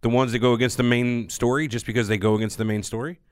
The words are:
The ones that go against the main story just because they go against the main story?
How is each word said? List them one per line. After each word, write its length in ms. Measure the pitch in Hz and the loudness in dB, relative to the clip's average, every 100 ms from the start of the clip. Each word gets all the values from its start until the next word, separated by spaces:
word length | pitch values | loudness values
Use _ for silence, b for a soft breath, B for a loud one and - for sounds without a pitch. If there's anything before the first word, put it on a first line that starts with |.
The 80 | 113 | 2
ones 220 | 120 131 | 2 2
that 80 | 113 | 2
go 140 | 123 | 2
against 240 | 117 123 - | 4 0 2
the 60 | |
main 440 | 123 120 123 120 104 | 2 2 0 -2 -4
story 400 | - 120 131 156 | -2 0 0 -2
just 180 | 113 - | -4 -2
because 220 | 113 107 | -2 0
they 100 | 107 | 0
go 180 | 104 107 | 2 2
against 220 | 110 - | 0 -4
the 60 | 110 | -4
main 160 | 107 | -2
story? 380 | 101 113 143 175 _ | -4 -8 -8 -12 _